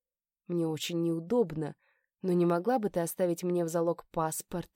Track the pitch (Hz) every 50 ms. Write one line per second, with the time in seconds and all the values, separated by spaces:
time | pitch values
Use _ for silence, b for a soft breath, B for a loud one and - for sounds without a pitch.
0 | _ _ _ _ _ _ _ _ _ - 175 170 165 160 156 156 - - 175 165
1 | 170 170 165 165 165 175 226 247 226 160 156 156 156 143 - - _ _ _ _
2 | _ _ _ _ - 185 180 175 175 175 170 170 180 226 254 262 208 190 - 180
3 | 170 170 - - 185 175 170 - - 180 175 175 170 165 165 175 170 170 165 -
4 | - _ - 175 160 160 160 - - - - 175 165 - _